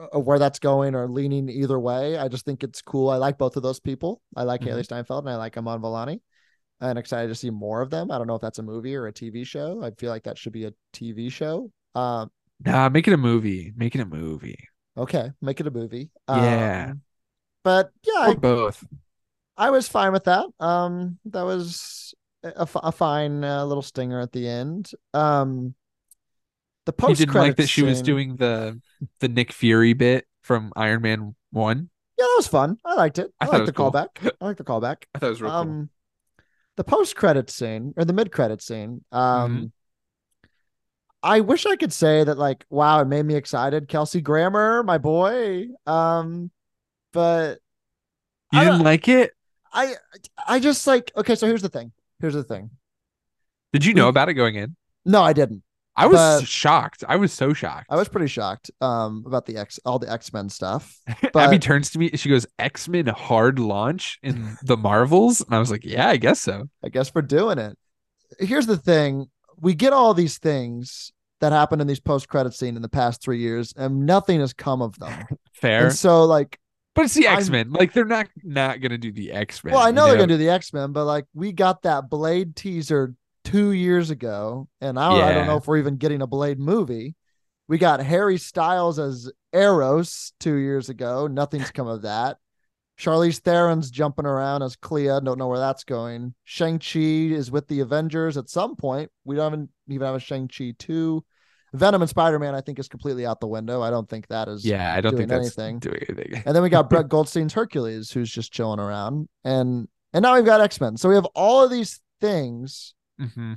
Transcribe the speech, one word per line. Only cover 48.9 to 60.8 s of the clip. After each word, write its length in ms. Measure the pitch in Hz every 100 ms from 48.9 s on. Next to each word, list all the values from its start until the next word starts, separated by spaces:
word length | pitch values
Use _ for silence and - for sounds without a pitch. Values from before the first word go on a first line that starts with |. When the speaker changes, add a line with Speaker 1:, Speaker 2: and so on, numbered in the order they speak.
| 160 233
Speaker 2:
it? 240 | 254 240 - _ _ _
Speaker 1:
I, 220 | - 269 247 _ - - - -
I 140 | 254
just, 260 | 277 277 -
like, 240 | 254 247 -
okay, 180 | 214
so 140 | 226 220
here's 140 | 233
the 60 | 185
thing. 220 | 131 117 - _ _
Here's 140 | 160
the 100 | 147
thing. 260 | 120 101 110 - _ _ _ _ _ _ _ _ _
Speaker 2:
Did 120 | 143
you 80 | 160
know 120 | 185
Speaker 1:
We 60 | 123
Speaker 2:
about 180 | 131 156
it 60 |
going 200 | 143 117
in? 220 | 107 107 - _ _
Speaker 1:
No, 160 | 175 208
I 100 | 160
didn't. 300 | 147 127 104 - _ _ -
Speaker 2:
I 100 | 202
was 360 | 185 160 151
Speaker 1:
But 40 | 127
Speaker 2:
shocked. 560 | - 147 156 113 - -
I 80 | 165
was 160 | 202
so 200 | - 135
shocked. 320 | 147 85 71 -
Speaker 1:
I 60 | 156
was 120 | 202
pretty 200 | 202 147
shocked, 420 | 123 101 104 - -
um, 440 | 131 117 110 110 117
about 200 | 127 -
the 100 | 110
X, 240 | 104 -
all 140 | 127 123
the 140 | 113
X-Men 360 | 113 - 107 98
stuff. 520 | - 92 127